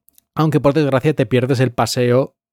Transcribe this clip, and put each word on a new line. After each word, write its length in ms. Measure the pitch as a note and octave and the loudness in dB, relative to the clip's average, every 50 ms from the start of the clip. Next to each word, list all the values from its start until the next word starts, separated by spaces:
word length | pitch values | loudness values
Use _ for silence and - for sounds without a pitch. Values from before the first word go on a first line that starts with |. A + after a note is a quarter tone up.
| _ _ _ _ _ _ - | _ _ _ _ _ _ -6
Aunque 240 | - D#3 D#3+ C#3+ D3+ | -4 -2 0 0 0
por 140 | A#2+ C#3+ C#3 | 2 2 2
desgracia 400 | D#3+ D3+ C3+ B2+ C3 - D#3 D3+ | 2 0 0 0 0 0 0 0
te 140 | - C3 | 0 -2
pierdes 340 | G#2 B2+ B2 B2 B2+ C#3 A2+ | 0 0 0 0 0 0 0
el 100 | C3 B2 | 0 -2
paseo 640 | A#2+ - A#2 - - B2+ B2 A#2+ A#2+ B2+ C#3 - _ _ _ _ | 0 -2 -4 -2 -2 -2 0 2 2 0 0 -2 _ _ _ _